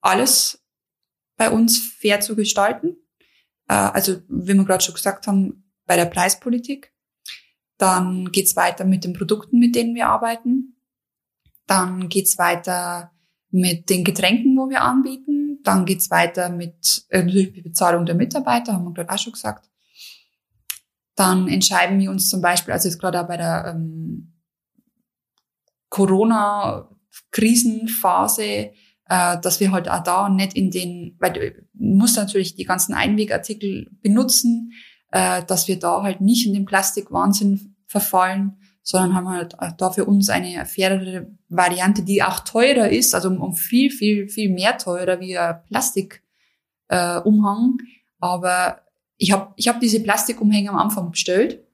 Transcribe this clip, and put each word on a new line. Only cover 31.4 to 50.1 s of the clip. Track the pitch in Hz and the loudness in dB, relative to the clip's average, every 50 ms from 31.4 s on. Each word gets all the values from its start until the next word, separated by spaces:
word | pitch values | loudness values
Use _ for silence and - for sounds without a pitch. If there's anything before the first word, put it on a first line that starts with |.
| - - - - - _ _ | -6 -8 -8 -12 -20 _ _
musst | - - - 185 196 226 240 - | -4 0 4 4 4 4 4 2
natürlich | 233 202 196 - 202 185 170 - | 0 -2 -2 -2 -2 -2 -2 -6
die | - 185 | -10 -4
ganzen | - 185 180 - - - | -4 -2 -2 -2 -2 -2
Einwegartikel | - - 185 208 208 214 214 - - - - 214 214 - 202 190 202 - - - _ | -2 0 0 2 0 0 -2 -2 -6 -6 -8 -10 -6 -6 -6 -6 -6 -10 -14 -18 _
benutzen, | _ 196 208 233 262 254 - - - 240 233 233 233 - - - - - _ _ _ _ | _ 2 4 4 4 2 2 2 2 2 0 0 -2 -10 -14 -20 -20 -20 _ _ _ _
äh, | - 185 185 185 180 180 170 | -2 0 0 0 0 -2 -2
dass | - 190 175 - - | -2 -2 -2 0 -2
wir | 190 180 | -4 -2
da | - 170 175 185 196 | 0 0 0 0 0
halt | 202 185 196 | -2 -2 2
nicht | 190 202 240 233 240 | 2 4 4 4 2
in | 208 196 | 0 0
den | 202 196 | 0 -2
Plastikwahnsinn | 190 202 190 190 - - 208 202 - 190 180 180 196 196 - 208 202 196 196 - - _ _ _ | 0 0 0 0 0 -4 -6 -8 -4 -2 0 2 2 2 2 2 2 0 0 -2 -10 _ _ _
verfallen, | - - 208 202 - - 185 185 185 190 196 196 196 196 _ _ _ _ _ _ | -6 -4 -4 -2 2 2 2 2 2 0 -2 -2 -4 -4 _ _ _ _ _ _
sondern | - - 185 185 175 180 | -2 0 2 2 2 2
haben | 180 180 185 | 0 -2 -2
halt | 185 175 175 170 - - - 170 170 | -6 -6 -8 -10 -10 -10 -10 -10 -4
da | - 185 185 | -2 -2 -2
für | 185 - - | 0 0 0
uns | - 202 202 196 202 | 2 4 4 4 2
eine | - 185 180 180 175 170 - | 0 0 -2 -4 -8 -8 -10
fairere | - - - 185 190 196 190 185 185 185 185 170 - - _ _ _ | -8 -4 0 0 0 0 0 -4 -6 -10 -10 -12 -14 -18 _ _ _
Variante, | 170 180 180 180 175 180 180 190 202 208 175 | 0 2 2 2 2 2 2 2 2 2 0
die | 190 196 196 - | 0 0 2 2
auch | - 190 - | 0 -2 -6
teurer | - - - 226 240 269 277 247 220 196 | -10 -4 0 2 4 4 4 4 4 2
ist, | 196 233 262 - - | 2 2 2 2 0
also | 180 175 185 | 0 0 0
um, | 185 175 | -2 -2
um | - - - | -2 -4 -4
viel, | - - - 240 240 277 285 | -6 -4 0 2 2 2 2
viel, | - - 208 208 208 202 196 202 | 0 0 0 0 0 0 -2 -6
viel | - 220 214 196 | -6 -2 -2 -2
mehr | 185 180 185 220 240 | 0 2 0 0 0
teurer | 233 - 185 175 180 180 180 185 175 | 0 -4 -4 -4 -2 -2 -2 -2 -2
wie | 185 185 185 | -4 -8 -4
ein | 175 170 170 165 165 _ | -2 -2 -2 -4 -6 _
Plastik, | _ 208 233 254 - - 196 196 196 - - _ _ _ _ _ _ _ _ _ _ _ _ _ _ | _ -4 -2 -2 0 -2 -4 -4 -4 -12 -20 _ _ _ _ _ _ _ _ _ _ _ _ _ _
äh, | - 180 175 175 175 175 | 0 0 0 0 -2 -2
Umhang. | - 214 214 208 208 202 202 214 233 254 254 247 - - _ _ _ _ _ _ | 2 4 4 4 4 2 0 2 2 0 0 0 -6 -12 _ _ _ _ _ _
Aber | 175 180 180 175 180 180 180 180 180 175 - - _ _ _ _ _ _ _ | -4 -4 -4 -2 0 0 0 0 0 -2 -4 -6 _ _ _ _ _ _ _
ich | _ - 180 | _ 2 2
hab, | 202 196 196 - - | 2 2 0 -6 -10
ich | - - | -4 -2
hab | 240 240 240 | -2 0 0
diese | 240 226 208 220 | 0 2 2 2
Plastikumhänge | 220 202 | 2 0